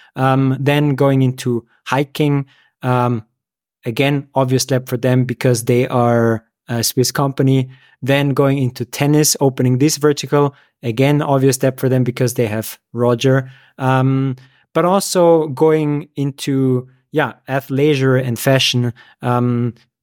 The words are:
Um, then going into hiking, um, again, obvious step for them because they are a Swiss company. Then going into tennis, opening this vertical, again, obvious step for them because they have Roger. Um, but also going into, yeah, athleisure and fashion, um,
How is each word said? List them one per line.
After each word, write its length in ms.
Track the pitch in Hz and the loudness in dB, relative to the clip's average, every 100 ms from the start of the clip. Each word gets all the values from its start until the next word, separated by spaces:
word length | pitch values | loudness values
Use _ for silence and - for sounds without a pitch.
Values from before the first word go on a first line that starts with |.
| - - | -18 -2
Um, 420 | 131 131 135 131 | 0 2 0 0
then 360 | 135 147 147 131 | 0 2 2 2
going 260 | 139 135 | 2 4
into 440 | 131 127 127 117 - _ - | 2 0 -4 -4 -6 _ -4
hiking, 600 | 131 147 - 151 143 135 _ _ _ | -2 -2 -2 0 0 -4 _ _ _
um, 440 | 131 127 123 117 - _ _ _ _ _ 123 | -2 0 0 -2 -6 _ _ _ _ _ -8
again, 420 | 113 139 143 139 135 | -2 0 -2 -2 -2
obvious 280 | 131 131 | 0 0
step 260 | - 131 131 | 0 -4 -4
for 80 | 123 | -4
them 260 | 127 127 127 | 0 0 0
because 400 | 120 131 117 117 | -2 0 0 2
they 220 | 123 131 | 0 0
are 580 | 127 120 117 117 113 - _ - | 0 2 2 2 0 -6 _ -8
a 160 | 117 | -6
Swiss 280 | 113 - 123 | -4 -2 -2
company. 560 | - 139 135 135 135 131 - _ _ | -2 -4 0 0 2 -2 -10 _ _
Then 300 | 127 139 143 | -2 0 0
going 260 | 135 139 139 | 0 0 0
into 260 | 127 - | -2 -4
tennis, 540 | 120 - 147 151 151 - | -10 -4 0 2 2 0
opening 380 | 139 131 127 127 | 0 0 0 2
this 180 | 151 147 | 0 0
vertical, 580 | 151 143 139 147 143 - _ _ | 0 0 -2 0 0 -4 _ _
again, 380 | 123 113 135 147 | -6 0 2 2
obvious 340 | 147 135 135 127 | 0 2 2 2
step 240 | 135 131 | -2 -2
for 80 | 131 | 0
them 160 | 127 | 0
because 300 | 123 - 127 | 0 0 -2
they 140 | 123 113 | 0 -2
have 300 | 110 110 - _ | -4 -8 -14 _
Roger. 580 | 117 120 120 135 135 131 - _ - | -2 0 2 2 0 -2 -12 _ -6
Um, 580 | 131 131 135 135 135 127 - _ _ | 0 2 2 0 -2 -6 -14 _ _
but 100 | 160 | -2
also 640 | 170 196 - 185 170 165 156 | 0 0 0 2 4 4 2
going 640 | 127 156 156 147 147 - - | 0 2 2 0 -4 -6 -6
into, 720 | 139 135 - 135 131 127 127 _ _ | -6 -6 -4 0 0 0 -4 _ _
yeah, 220 | 151 131 - - | -2 -2 -4 -6
athleisure 720 | 135 - 135 147 139 135 127 | -6 -4 0 0 2 2 2
and 160 | 131 113 | 0 -2
fashion, 560 | - 135 - 123 120 - - _ | 0 2 2 -2 -4 -6 -18 _
um, 540 | 123 123 123 120 120 - _ _ | -2 0 0 0 -4 -6 _ _